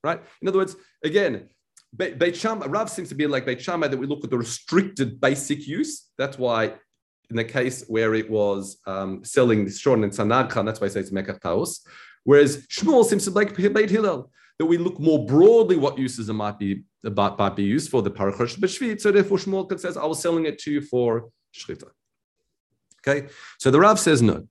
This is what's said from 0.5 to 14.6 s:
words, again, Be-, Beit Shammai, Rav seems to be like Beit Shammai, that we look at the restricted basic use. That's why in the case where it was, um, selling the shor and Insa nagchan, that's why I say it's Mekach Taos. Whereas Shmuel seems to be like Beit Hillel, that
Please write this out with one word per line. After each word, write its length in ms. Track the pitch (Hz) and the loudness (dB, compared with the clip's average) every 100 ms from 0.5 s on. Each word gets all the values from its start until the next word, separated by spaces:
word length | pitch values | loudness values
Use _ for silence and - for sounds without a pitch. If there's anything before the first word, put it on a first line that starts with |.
| 190 | 0
words, 180 | 190 - _ _ | 0 -6 _ _
again, 440 | 160 180 190 107 98 _ _ _ _ - | -2 0 0 -4 -12 _ _ _ _ -8
Be-, 160 | 185 | -6
Beit 240 | 127 175 170 | 0 -2 0
Shammai, 300 | 220 220 139 | -4 -4 -4
Rav 220 | 190 220 | -4 -4
seems 200 | - 175 | -8 -10
to 80 | 139 | -4
be 100 | 147 | -2
like 180 | 135 | -2
Beit 160 | 131 127 | -4 -6
Shammai, 280 | - 175 151 | -6 -4 -2
that 80 | 131 | -2
we 80 | 139 | -4
look 160 | 147 | -6
at 80 | - | -4
the 80 | 123 | -4
restricted 840 | 113 - - 165 196 - 127 - | -4 -10 0 0 0 -4 -6 0
basic 460 | 131 139 - 143 135 | 0 0 -4 -6 -6
use. 440 | 175 311 - _ - | -6 -6 -8 _ -8
That's 220 | 135 135 | -8 -4
why 360 | 123 113 110 - _ _ _ _ _ | -2 0 -2 -6 _ _ _ _ _
in 40 | |
the 100 | 113 | -6
case 380 | 117 117 127 127 - | -4 -2 -4 -6 -4
where 260 | 113 113 | 0 0
it 160 | 110 110 | 0 -2
was, 480 | 107 101 98 98 - - | 0 0 -2 -8 -14 -10
um, 380 | 95 98 95 | -8 -8 -8
selling 400 | - - 123 107 | -2 2 4 2
the 80 | 98 | 0
shor 220 | 98 143 | -2 0
and 100 | 120 | 2
Insa 200 | 104 101 | 0 -2
nagchan, 400 | 107 120 127 117 | 0 2 0 -2
that's 160 | 104 110 | -4 -4
why 60 | 98 | -4
I 40 | |
say 100 | 101 | -4
it's 100 | 92 | -6
Mekach 300 | 95 95 95 | -6 -6 -8
Taos. 400 | 90 90 180 - _ - - _ | -4 -2 -2 -8 _ -20 -20 _
Whereas 420 | - 143 143 139 - | 6 6 6 2 -10
Shmuel 400 | - 220 269 220 | -4 4 4 4
seems 180 | 202 | 2
to 60 | 196 | 0
be 60 | 185 | 0
like 200 | 208 - 196 | -2 0 0
Beit 160 | 208 214 | 2 2
Hillel, 420 | 208 208 147 - _ _ | 2 0 -4 -8 _ _
that 80 | _ | _